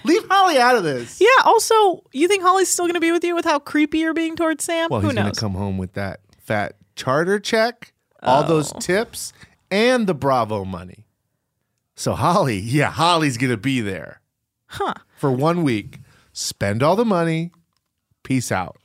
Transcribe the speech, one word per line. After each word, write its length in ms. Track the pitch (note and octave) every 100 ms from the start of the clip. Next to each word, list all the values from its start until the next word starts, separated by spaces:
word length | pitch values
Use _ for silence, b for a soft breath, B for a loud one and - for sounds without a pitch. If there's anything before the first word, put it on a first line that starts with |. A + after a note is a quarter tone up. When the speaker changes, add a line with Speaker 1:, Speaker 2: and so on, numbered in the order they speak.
| A3
Speaker 1:
leave 200 | F#4+ -
Holly 280 | F#4+ F#4+ C#4+
out 200 | A#3+ B3
of 80 | E3
this. 340 | C3 A#2+ -
Speaker 2:
Yeah, 80 | G#4 B4+
also, 580 | - G#4+ - A4 G4+ E4+ -
you 160 | C4 F4
think 140 | G4+
Holly's 260 | F4+ F#4 F4+
still 180 | - F4
gonna 140 | F4
be 100 | E4
with 140 | E4+ F4
you 100 | E4+
with 80 |
how 160 | E4 D4
creepy 380 | - D4+ D4+ D#4+
you're 140 | D#4+
being 240 | D#4+ E4 E4
towards 260 | E4 D#4
Sam? 240 | - E4 E4
Speaker 1:
Well, 120 | -
Speaker 2:
Who 60 | -
Speaker 1:
he's 60 | A#3+
gonna 120 | G#2
Speaker 2:
knows? 100 | G2
Speaker 1:
come 140 | G#2+
home 240 | F#2 G2+ F#2+
with 160 | F#2 -
that 260 | G2 - _ _
fat 380 | - G#2+ G2 - _ -
charter 420 | - C#3 F3 G3+
check, 540 | - A3+ A3+ A#3 - _ _ _
all 220 | - C3+ D3+
those 260 | D#3+ C#3+
Speaker 2:
Oh. 60 | -
Speaker 1:
tips, 540 | - F#3 A#3 - - - b b -
and 380 | F#3+ A#3+ B3+ G#3
the 60 |
Bravo 500 | D3+ C#3 C3 A2 G#2+
money. 400 | F#2+ F2+ F2+ F2+ - _ _ _ _ _ _ _ _ -
So 160 | B2+
Holly, 440 | G2+ C#3+ F3+ D3 G2+
yeah, 320 | A2 D3 B2
Holly's 440 | G#2+ E3 F3 D3+ A2+
gonna 200 | C3 A2
be 240 | B2+ C3
there. 400 | G2+ F2+ - - _ _ _ _ _
Speaker 2:
Huh. 260 | - G4 - _ _
Speaker 1:
For 120 | D3
one 340 | B2+ D3+ F3
week. 360 | D#3 A2 G2 - b b b
Spend 500 | - - - G2+ G#2
all 140 | C#3+ F#3+
the 80 |
money. 480 | A#3+ F3+ E3 D#3+ E3+ _ _ _ _ _ _ _
Peace 260 | - C3 -
out. 280 | G2 F2 -